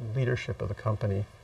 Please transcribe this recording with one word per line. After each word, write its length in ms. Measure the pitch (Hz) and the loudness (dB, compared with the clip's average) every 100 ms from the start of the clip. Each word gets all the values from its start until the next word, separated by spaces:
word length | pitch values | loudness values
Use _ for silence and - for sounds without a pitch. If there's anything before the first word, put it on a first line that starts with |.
| 113 120 | -4 0
leadership 460 | 127 123 - 117 | 2 2 -2 -4
of 60 | 104 | -2
the 60 | |
company. 520 | 104 110 104 107 98 104 - | -2 0 2 2 2 -2 -8